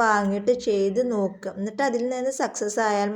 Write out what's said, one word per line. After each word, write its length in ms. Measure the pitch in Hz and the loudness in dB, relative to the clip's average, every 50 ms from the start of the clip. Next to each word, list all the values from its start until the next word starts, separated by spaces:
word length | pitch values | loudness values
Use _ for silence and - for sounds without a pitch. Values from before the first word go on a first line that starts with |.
| 233 | 4
വാങ്ങിയിട്ട് 500 | 220 214 208 202 196 196 202 202 240 247 240 | 4 4 4 2 2 0 0 2 2 0 2
ചെയ്ത് 400 | - 233 202 196 196 196 196 233 254 247 | 0 0 2 2 2 2 2 0 0 0
നോക്കുക. 420 | 233 208 196 190 196 - - 190 185 | 0 0 0 -2 -2 -6 -10 -10 -8
എന്നിട്ട് 260 | 196 196 214 214 214 | -6 -6 -6 -2 0
അതിൽ 200 | 277 277 233 240 240 254 | 0 0 0 0 -2 -2
നിന്ന് 240 | 254 254 254 262 262 - | -2 -2 -2 -2 -2 -2
സക്സസ് 400 | 285 220 - - 226 208 208 233 | -2 -4 -2 -4 -4 -2 0 0
ആയാൽ 320 | 220 214 208 202 202 202 214 | 0 2 2 2 0 0 0